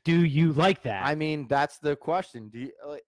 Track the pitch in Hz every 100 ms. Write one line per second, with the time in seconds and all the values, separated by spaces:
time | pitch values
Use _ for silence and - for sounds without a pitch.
0 | - 170 170 143 165 143 185 190 120 98
1 | 113 156 156 151 120 139 143 - 147 143
2 | - 175 185 120 107 113 131 - 147 147